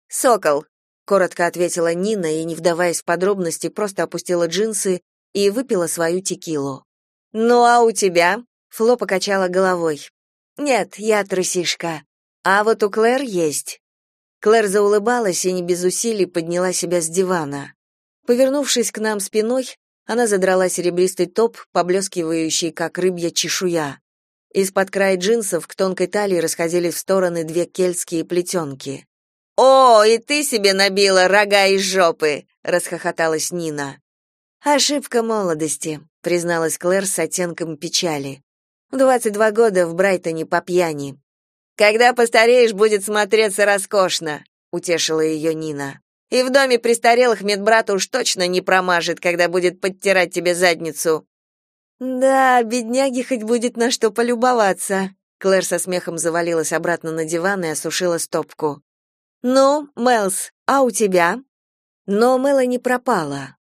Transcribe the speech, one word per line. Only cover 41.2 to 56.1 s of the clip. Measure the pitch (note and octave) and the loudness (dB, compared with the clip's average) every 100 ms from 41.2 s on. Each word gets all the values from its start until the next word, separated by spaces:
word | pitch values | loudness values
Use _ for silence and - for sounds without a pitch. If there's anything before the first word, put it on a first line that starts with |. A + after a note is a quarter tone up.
| _ _ _ _ _ - | _ _ _ _ _ 0
«Когда | G#3 A3 B3 | 2 4 4
постареешь, | B3 A#3 A3+ A3+ B3+ A#3 | 4 2 4 6 6 4
будет | G3 A3 G#3 | 4 2 2
смотреться | G3+ G#3 G3+ A3 G#3+ G3 G3+ | -2 -2 0 2 0 2 2
роскошно», | G3+ - G#3 F#3 - D#3+ D3 - _ - | 2 0 0 0 -2 -6 -10 -14 _ -12
утешила | F3 F3 D#3+ - D#3+ | -10 -2 -2 0 0
её | D#3+ D#3 D#3+ | -2 -2 -4
Нина. | D#3 D#3 C#3+ C#3 C#3 _ _ - | -4 -6 -8 -10 -12 _ _ -4
«И | B3 | -2
в | B3+ | 2
доме | C4+ C4+ A#3+ | 2 2 0
престарелых | A#3 A#3 A#3+ A#3+ B3 G3+ | 0 2 4 4 4 2
медбрат | G3 G3+ G3+ A3+ A3 | -2 -2 2 2 2
уж | G3 - | -2 -2
точно | - - - F3+ | -4 -2 -2 0
не | F3+ | -2
промажет, | F3+ F#3 F#3 F3 E3+ D#3+ | 2 0 2 0 0 -4
когда | F3+ F3 F3 | -2 0 0
будет | F3+ F3+ F3+ | 2 0 -2
подтирать | G3 F#3 G3 F#3+ F3 | -8 -4 0 2 0
тебе | F3 E3+ F3 | -2 -2 2
задницу». | F3+ E3 E3 C#3+ F3 D#3 - _ _ _ _ _ _ - | 2 0 -4 -4 -2 -2 -4 _ _ _ _ _ _ -10
«Да, | B3+ B3+ C4 C4+ C4 B3 | -6 0 2 4 4 2
бедняге | A3+ B3 A3 B3+ C#4 B3 B3 | 2 -4 -2 0 0 -2 -4
хоть | B3+ | -4
будет | G#3+ A#3+ A#3 A#3 | -2 -2 -2 -2
на | A#3 | -2
что | A#3+ A3 | 0 -2
полюбоваться». | G#3 A#3+ A#3+ B3+ B3 G3+ F3+ - F#3+ F#3+ - _ - | 0 -2 2 2 2 2 0 -4 -4 -4 -10 _ -4
Клэр | F#3+ F#3+ F3+ | 0 0 0
со | F3 | -4
смехом | F#3 F3+ F3 | -4 -6 -6